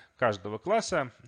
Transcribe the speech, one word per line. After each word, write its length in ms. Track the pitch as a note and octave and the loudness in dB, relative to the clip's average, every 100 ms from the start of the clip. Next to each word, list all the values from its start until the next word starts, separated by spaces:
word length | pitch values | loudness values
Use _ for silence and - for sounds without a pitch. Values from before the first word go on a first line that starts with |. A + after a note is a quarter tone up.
| - - | -18 0
каждого 420 | A#2+ G2+ G2 G#2+ | 0 0 -4 -8
класса 540 | F3 A3 - E3+ C3 - | 0 0 0 -2 -4 -8